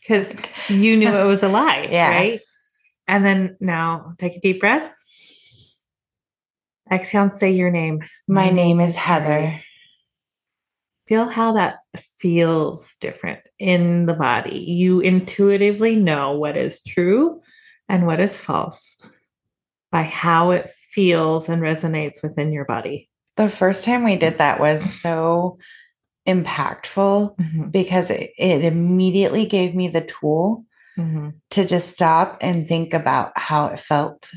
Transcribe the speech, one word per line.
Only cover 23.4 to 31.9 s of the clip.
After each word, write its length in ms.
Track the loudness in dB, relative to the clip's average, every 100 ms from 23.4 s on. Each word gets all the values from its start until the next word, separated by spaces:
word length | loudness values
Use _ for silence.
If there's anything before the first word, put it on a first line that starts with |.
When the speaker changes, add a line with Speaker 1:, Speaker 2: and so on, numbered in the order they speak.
| -2
Speaker 2:
first 360 | 2 0 0
time 180 | -2 0
we 140 | 2 2
did 220 | 0 2
that 200 | 2 2
was 240 | 0 0 -2 -6
so 580 | -4 -2 0 0 -2 -6 -20 -20 _ _ _ _ -2
impactful 1120 | 0 0 -4 -4 -6 -10 0 2 2 0 -4
Speaker 1:
Mm-hmm. 320 | -4 -4 -2
Speaker 2:
because 400 | -2 0 0 0
it, 200 | -4 -8 -4
it 280 | 0 2
immediately 840 | 2 0 2 2 2 2 0 0 0
gave 280 | 0 0 -2
me 120 | -2
the 120 | -2 -4
tool 580 | -6 -2 0 0 -2 -8 _ _ -8
Speaker 1:
Mm-hmm. 300 | -6 -4 -8 -14 _
Speaker 2:
to 160 | -2 0
just 220 | 0 -2